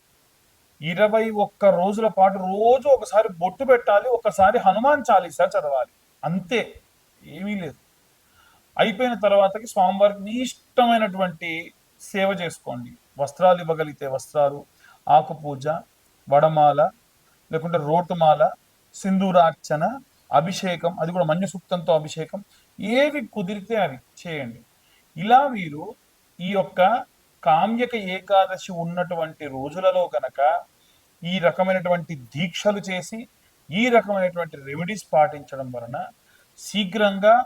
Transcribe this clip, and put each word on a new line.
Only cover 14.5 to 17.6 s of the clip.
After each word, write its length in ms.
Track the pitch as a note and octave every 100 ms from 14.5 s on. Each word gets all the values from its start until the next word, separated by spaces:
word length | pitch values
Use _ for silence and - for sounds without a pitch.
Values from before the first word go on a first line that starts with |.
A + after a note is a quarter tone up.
| C#3+ - _ _ _ -
ఆకుపూజ, 580 | D3+ D#3+ D3+ D3 C3+ D3 A3 - _ _ _ -
వడమాల, 520 | C#3+ D#3 D#3 D3 C#3+ E3+ - _ _ _ _ _
లేకుంటే 260 | D#3+